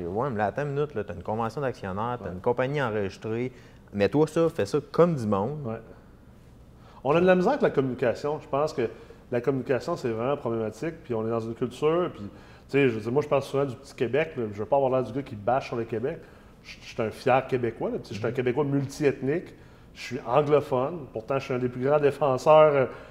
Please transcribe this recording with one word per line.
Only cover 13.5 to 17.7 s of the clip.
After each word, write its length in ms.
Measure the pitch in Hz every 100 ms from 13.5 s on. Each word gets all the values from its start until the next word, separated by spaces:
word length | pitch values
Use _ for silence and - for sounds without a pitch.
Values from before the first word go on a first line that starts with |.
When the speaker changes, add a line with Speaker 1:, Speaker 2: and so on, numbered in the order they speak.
| 135 143
Speaker 2:
du 100 | 117
petit 180 | -
Québec, 400 | - 117 135 160 135
là. 60 | 110
Je 80 | 101
veux 60 | 107
pas 120 | 139
avoir 140 | 135
l'air 120 | 131
du 80 | 120
gars 100 | 123
qui 140 | 135 107
bâche 320 | 101 131 -
sur 80 | 123
le 80 |
Québec. 360 | 113 110 131 160 - - - -
Je, 140 | - -
je 120 | -
suis 80 | -
un 100 | 110
fier 340 | - 127 127 127
Québécois, 440 | 131 117